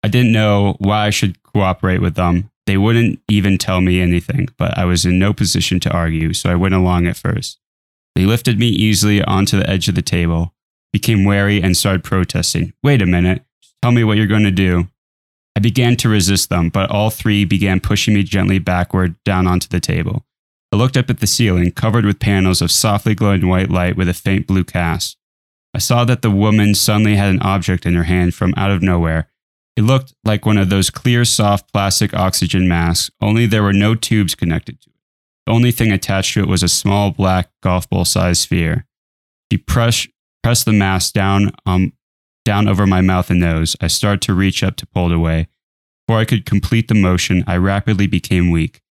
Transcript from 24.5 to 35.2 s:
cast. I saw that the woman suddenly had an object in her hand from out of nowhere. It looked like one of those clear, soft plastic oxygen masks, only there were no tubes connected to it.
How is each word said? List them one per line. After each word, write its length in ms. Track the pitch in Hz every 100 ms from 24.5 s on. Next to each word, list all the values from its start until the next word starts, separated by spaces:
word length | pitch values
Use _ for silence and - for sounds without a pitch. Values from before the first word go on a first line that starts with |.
| 95
cast. 540 | 90 92 85 78 - - _ _ _ _ _
I 60 | -
saw 260 | - 120 120
that 160 | 123
the 100 | 113
woman 440 | 98 107 107 104 101
suddenly 400 | - 104 107 104
had 140 | 101
an 120 | 92
object 440 | 95 98 87 90 80
in 80 | 87
her 80 |
hand 320 | 85 90 87 -
from 180 | 92 -
out 160 | 95
of 120 | 98
nowhere. 440 | 92 87 82 80 80 _ _ _ _ -
It 80 |
looked 300 | 107 131 131 _ -
like 200 | 104 -
one 120 | 107
of 120 | 95
those 200 | 98 92
clear, 340 | - - 120
soft 480 | 120 - 104 101 -
plastic 420 | 101 98 - 104
oxygen 540 | - 92 - 90 92 90
masks, 440 | 85 85 85 - _
only 240 | 107 110 117
there 180 | 107
were 100 | 101
no 220 | 101 101 117
tubes 400 | - 110 95 -
connected 460 | - 82 - -
to 80 | _
it. 60 | _ _ _